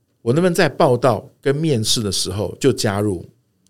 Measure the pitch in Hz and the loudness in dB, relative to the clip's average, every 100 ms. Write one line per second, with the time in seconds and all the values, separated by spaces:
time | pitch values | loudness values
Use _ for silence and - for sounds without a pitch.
0 | _ _ 117 147 185 180 160 - 160 120 | _ _ -2 0 2 2 0 2 2 2
1 | 135 104 - _ 139 147 160 117 107 127 | 2 0 -4 _ -2 -2 0 0 0 -2
2 | 104 87 90 98 90 - 135 - 110 98 | -2 -4 -4 -4 -6 0 0 2 0 0
3 | 104 85 - _ _ _ | -2 -4 -8 _ _ _